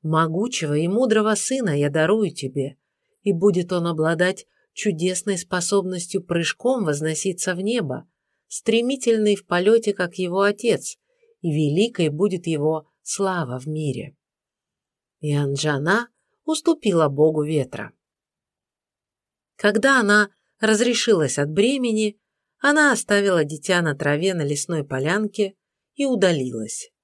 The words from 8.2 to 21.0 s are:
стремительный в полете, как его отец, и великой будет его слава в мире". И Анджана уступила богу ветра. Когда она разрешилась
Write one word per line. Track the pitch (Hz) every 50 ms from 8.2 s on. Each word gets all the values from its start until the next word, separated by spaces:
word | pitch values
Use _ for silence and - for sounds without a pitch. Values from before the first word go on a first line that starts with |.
| _ _ _ _ _
стремительный | _ - - _ - 196 226 233 247 277 262 - 240 226 220 214 208 202
в | 196 -
полете, | _ 175 175 185 202 226 226 226 214
как | 196 - - 175 175
его | - 180 175 175 190
отец, | 196 202 208 - - 233 196 139 - - - _ _ _ _ _ _ _ _ _
и | - 170
великой | 147 156 156 147 147 175 214 233 - - 170 147
будет | 147 151 196 208 180 175 175
его | 170 160 147 143 156 160 156 151 _ _ _
слава | _ - - - 196 190 185 175 147 120 123 127
в | 131
мире". | 151 151 156 156 147 123 104 - - - _ _ _ _ _ _ _ _ _ _ _ _ _ _ _ _ _ _ _ _ _
И | - 147 147
Анджана | 143 143 139 139 139 143 151 147 135 147 165 196 226 240 - _ _ _ _ _ _ _
уступила | - 311 - - 339 330 311 - 214 180 165 160 147
богу | 139 139 151 160 156 156
ветра. | 147 151 160 147 127 - - - 101 - _ _ _ _ _ _ _ _ _ _ _ _ _ _ _ _ _ _ _ _ _ _ _ _ _ _ _ _ _ _ _ _ _
Когда | - - 208 208 214 - 269 269 262
она | 220 202 208 214 208 202 _ _ _ _ _ _
разрешилась | - 214 220 208 233 240 247 226